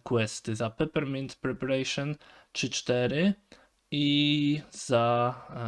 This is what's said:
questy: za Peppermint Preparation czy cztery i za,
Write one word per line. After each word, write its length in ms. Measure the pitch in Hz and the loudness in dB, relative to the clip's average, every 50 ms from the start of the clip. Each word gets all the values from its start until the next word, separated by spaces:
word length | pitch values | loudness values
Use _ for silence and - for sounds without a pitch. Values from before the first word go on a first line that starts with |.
| - | -4
questy: 520 | - 127 117 110 104 - - - - 110 | 0 0 2 2 0 -4 -8 -6 -6 -4
za 140 | 110 120 110 | -2 -4 -4
Peppermint 640 | - - 160 156 - 160 151 135 139 135 135 127 - | -2 -2 -4 -2 -2 -4 -4 -2 -4 -6 -6 -8 -10
Preparation 800 | _ - 131 127 - 135 131 135 135 131 - - - 139 147 147 - - - - - - _ | _ -4 -4 -4 -4 -2 -2 0 -2 -2 -2 -4 -4 -4 -4 -6 -8 -10 -20 -20 -20 -20 _
czy 180 | - - - 127 | -8 -6 -4 -4
cztery 640 | - - - - 127 123 123 120 127 151 175 202 196 - _ _ - - - _ _ _ _ - | -4 -6 -2 0 0 2 2 2 2 2 2 2 2 0 _ _ -20 -20 -20 _ _ _ _ -6
i 720 | - 143 147 143 143 147 147 147 147 151 147 143 147 151 147 - | -2 0 2 2 4 4 4 4 4 2 2 2 0 0 -2 -10
za, 640 | - - - - 127 117 117 117 120 120 120 123 123 123 - - 139 123 117 | -14 -12 -4 2 2 4 4 4 4 2 2 0 -2 -4 -12 -14 -10 -8 -6